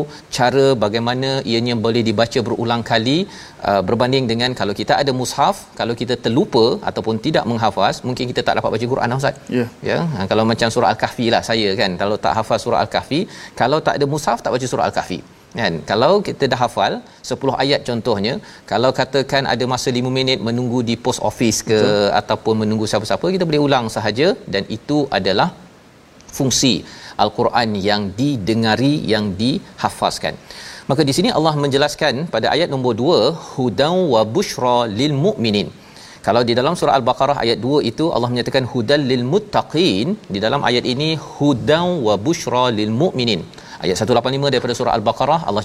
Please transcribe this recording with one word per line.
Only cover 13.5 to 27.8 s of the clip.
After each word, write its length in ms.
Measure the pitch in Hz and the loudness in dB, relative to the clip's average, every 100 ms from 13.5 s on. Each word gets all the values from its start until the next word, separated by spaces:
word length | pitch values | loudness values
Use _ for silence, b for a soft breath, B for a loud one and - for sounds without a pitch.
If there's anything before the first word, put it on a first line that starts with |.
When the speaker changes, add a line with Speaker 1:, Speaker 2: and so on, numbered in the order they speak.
| - | -2
Speaker 1:
kalau 200 | 120 156 - | 0 2 0
tak 80 | - | 0
ada 80 | 139 | 0
mushaf, 240 | 147 - 240 | -2 -2 -2
tak 80 | - 123 | -2 -2
baca 100 | 131 | -2
surah 140 | - 98 | -2 -2
Al-Kahfi. 320 | - - 90 - - - - | -2 -6 -8 -12 -20 -14 -4
Kan, 140 | 101 80 - | -2 -2 -2
kalau 220 | 101 143 208 - | 2 4 4 0
kita 180 | - 135 | -2 0
dah 60 | 127 | 0
hafal 280 | 120 107 107 220 - B - | 0 0 -2 -2 -10 B -8
sepuluh 260 | 123 135 127 | -4 -2 0
ayat 160 | 139 143 - | 0 0 -2
contohnya, 460 | 117 123 101 104 185 - B - | -4 -2 0 -2 -4 -8 B -4
kalau 180 | 101 131 131 | 0 2 2
katakan 420 | - 139 131 135 135 | 0 0 0 0 0
ada 120 | 120 127 | 0 -2
masa 160 | 123 135 123 | -2 -2 -2
lima 120 | 127 131 | 0 0
minit 220 | 131 127 113 | 0 0 0
menunggu 320 | 120 123 123 117 | -2 0 0 0
di 80 | 117 | 0
post 180 | 127 - 104 | -2 -2 -2
office 300 | - 117 101 - | 0 0 0 2
ke, 100 | 110 | 4
Speaker 2:
Betul. 300 | 104 104 101 104 | 4 4 2 2
Speaker 1:
ataupun 340 | - 107 113 110 | 0 0 0 0
menunggu 240 | 107 107 107 | 0 0 0
siapa-siapa, 360 | 107 110 98 170 190 | -2 0 -2 0 0
kita 100 | 170 | 2
boleh 120 | 147 143 | 2 2
ulang 180 | 135 110 113 | 2 0 -2
sahaja, 320 | 107 110 170 233 - | -2 2 2 0 -2
dan 120 | 98 98 110 | -4 -4 -6
itu 200 | - - 135 98 | -2 0 0 0
adalah 300 | 95 98 170 - - - - - - - - - | 2 2 0 -2 -20 -20 -20 -20 -20 -20 -10 -4
fungsi 360 | 135 - 135 80 - B B B | 0 2 2 2 -4 B B B
Al-Quran 440 | 104 - 120 120 113 104 | 0 0 0 2 0 0